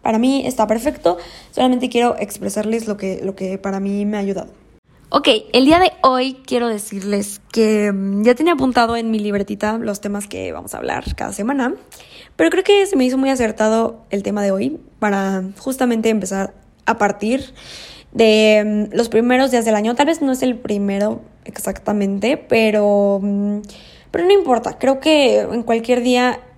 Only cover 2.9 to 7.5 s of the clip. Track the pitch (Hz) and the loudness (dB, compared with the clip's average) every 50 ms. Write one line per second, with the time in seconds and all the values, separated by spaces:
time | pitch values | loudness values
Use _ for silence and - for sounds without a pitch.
2.9 | 202 190 190 190 185 - - 190 196 - 190 185 190 190 190 196 196 196 196 196 | -8 -6 -6 -6 -6 -6 -6 -8 -6 -6 -6 -6 -6 -6 -6 -6 -4 -4 -4 -4
3.9 | 202 202 208 208 214 208 196 196 196 180 - - - - _ _ _ _ _ _ | -4 -2 -2 -2 -4 -4 -4 -4 -4 -6 -8 -12 -18 -20 _ _ _ _ _ _
4.9 | _ _ _ - - 285 - 294 233 220 - - - 247 269 285 320 349 370 - | _ _ _ -2 -2 0 2 2 -2 -2 -2 0 2 4 6 6 6 6 4 2
5.9 | - - - 262 254 254 254 269 262 - - - 247 240 240 233 220 202 202 - | 2 2 2 2 2 2 -2 -4 -6 -10 -8 -4 -2 -2 -2 -2 -4 -6 -8 -10
6.9 | 202 196 190 202 202 202 202 202 - - _ _ | -10 -8 -4 -4 -4 -4 -4 -6 -12 -16 _ _